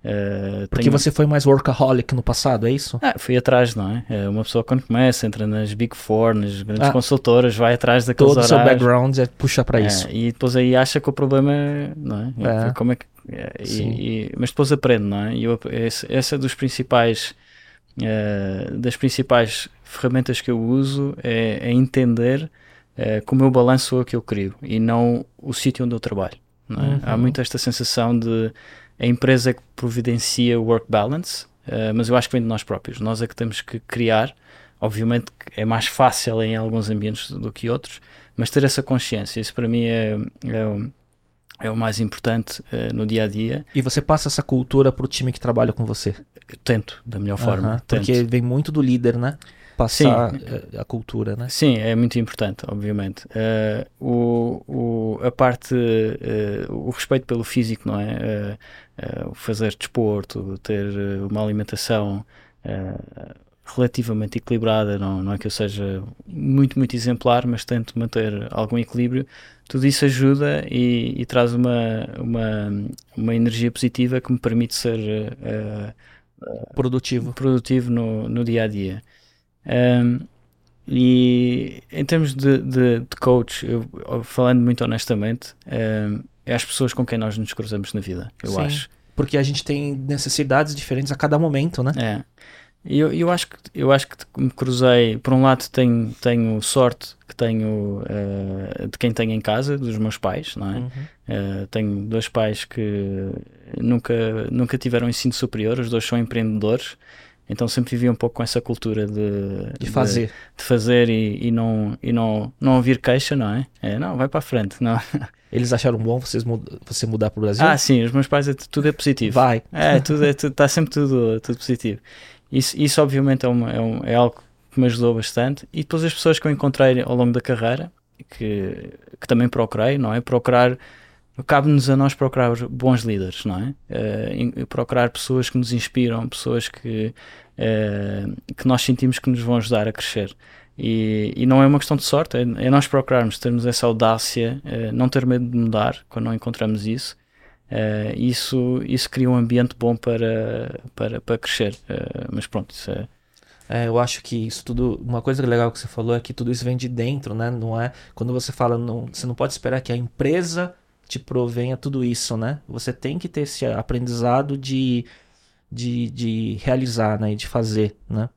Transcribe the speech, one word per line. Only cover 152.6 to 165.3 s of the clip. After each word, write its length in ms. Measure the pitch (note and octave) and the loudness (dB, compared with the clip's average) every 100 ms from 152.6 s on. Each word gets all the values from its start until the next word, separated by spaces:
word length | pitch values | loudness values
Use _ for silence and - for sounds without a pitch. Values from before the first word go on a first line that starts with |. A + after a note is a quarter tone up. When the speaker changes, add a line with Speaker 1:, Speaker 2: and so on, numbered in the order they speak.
| - | -8
Speaker 1:
isso 160 | - - | -12 -8
é 180 | G2 A#2+ _ _ _ _ _ _ | -8 -8 _ _ _ _ _ _
Speaker 2:
É, 160 | A2 A#2 | -4 0
eu 120 | A#2 | 0
acho 240 | B2 - | 0 -4
que 120 | - A#2+ A2+ | -8 -6 -6
isso 180 | - | -8
tudo, 320 | - A#2+ B2+ - | -8 -2 -2 -2
uma 160 | - A#2+ | -4 -4
coisa 240 | A2+ C3+ B2+ | -2 -2 2
legal 240 | A#2 A#2 | 2 0
que 80 | - | -2
você 80 | A2+ | -12
falou 260 | - A2+ A#2+ | -6 -2 -2
é 40 | |
que 120 | - | -4
tudo 180 | - A#2+ | -8 -4
isso 140 | A#2+ | -4
vem 100 | B2 B2+ | -2 -4
de 120 | B2 | -4
dentro, 460 | A#2+ A#2 C#3+ C#3 | -4 -4 -4 -6
né? 160 | A2 A#2 | -4 -4
Não 280 | A#2+ A2+ A2+ | -4 -4 -4
é, 140 | A#2+ - - | -4 -8 -20
quando 180 | - A#2 | -8 -4
você 180 | B2 - | -4 -6
fala, 280 | - B2 A#2+ | -2 0 0
não, 280 | A#2+ A#2 A#2+ | -2 -6 -8
você 140 | - B2+ | -10 -8
não 80 | |
pode 180 | A#2+ C#3 | -4 -4
esperar 280 | - B2 C3 | -4 -4 -4
que 100 | C3 | -4
a 40 | A#2+ | -6
empresa 800 | A#2+ _ C3+ E3+ F3 E3 F3+ F3+ _ _ _ | -6 _ 0 0 -2 -4 -6 -8 _ _ _
te 120 | C3 | -14
provenha 580 | - C3 B2 A#2 A#2+ C3 | -4 -2 -2 -2 -4 -4
tudo 260 | C#3+ C3+ | -4 -2
isso, 300 | B2 A#2 - A2+ | -2 -2 -4 -4
né? 240 | A2+ D3 - | -4 -6 -10
Você 240 | A#2+ - | -10 -8
tem 240 | - - D#3+ | -6 -6 -6
que 100 | F3 | -6
ter 140 | - | -6
esse 240 | C#3+ - B2+ | -6 -4 -4
aprendizado 920 | A2+ A2+ B2 B2 A#2 A#2+ B2 C#3+ C#3 | -4 -4 -4 -4 -2 0 0 0 -6
de, 480 | C3 C3 C3 B2 A#2+ - _ | -4 -2 0 0 -2 -16 _